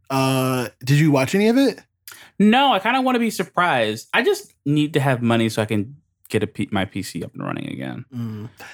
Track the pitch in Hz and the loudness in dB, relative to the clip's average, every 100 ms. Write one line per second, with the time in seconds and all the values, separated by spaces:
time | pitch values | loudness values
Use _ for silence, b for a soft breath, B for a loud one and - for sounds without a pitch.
0 | - 135 131 131 131 127 113 - 127 143 | -4 0 0 0 0 -2 -4 -6 0 2
1 | 156 139 131 196 214 254 262 - - _ | 4 2 2 2 2 4 2 -2 -12 _
2 | - B B - 208 254 277 196 226 262 | -20 B B 2 4 4 4 2 0 0
3 | 254 240 226 - 175 - 175 131 107 113 | 2 0 0 -4 -4 0 2 2 0 -2
4 | - 202 339 392 - _ 143 151 151 156 | -2 0 2 0 -4 _ -2 0 2 0
5 | 139 123 117 113 113 113 104 104 113 143 | 0 2 2 2 2 0 -2 -2 -4 -10
6 | _ _ - 107 104 - - 95 - - | _ _ -4 -2 -2 -6 -4 -4 -4 -6
7 | - 82 - - 50 50 - - 65 - | -8 -10 -10 -10 -8 -8 -10 -10 -10 -12
8 | - 123 113 107 104 - B | -12 -10 -10 -10 -14 -16 B